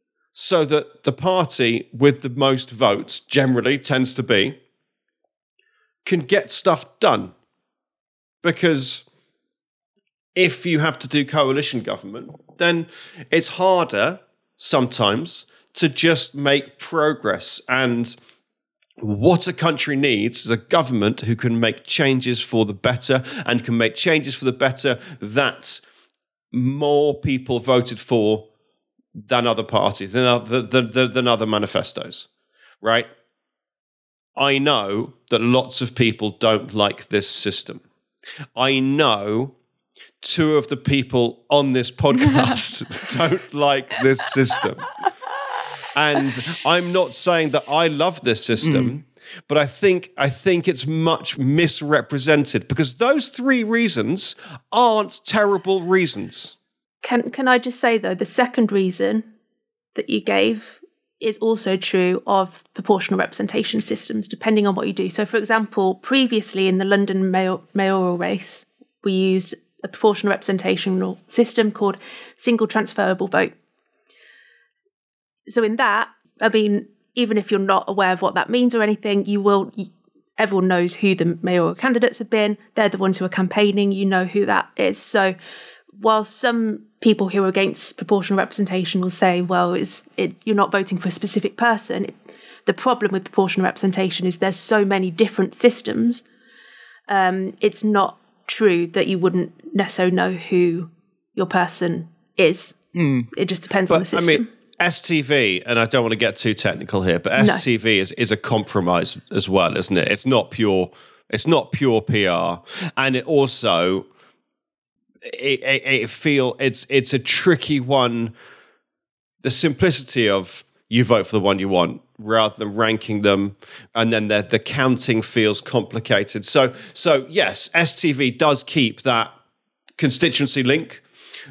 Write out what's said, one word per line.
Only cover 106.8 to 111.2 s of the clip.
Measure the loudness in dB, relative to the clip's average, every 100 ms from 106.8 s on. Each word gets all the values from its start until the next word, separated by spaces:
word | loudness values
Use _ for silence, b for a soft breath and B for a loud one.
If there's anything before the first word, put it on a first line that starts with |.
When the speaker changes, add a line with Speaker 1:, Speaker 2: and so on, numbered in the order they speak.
| -4 -2
Speaker 1:
here, | 2 0
but | 2
Speaker 3:
No. | 4 4
Speaker 1:
S | 4
T | 0 0
V | 2 2
is, | 2
is | -2 -2
a | -2
compromise | 0 -2 0 -2 2 2 0 -6 -6
as | -4 0
well, | 2 2 0
isn't | 0 0
it? | 0
It's | -2 2
not | 0 0
pure, | -2 0 0 -2 b b b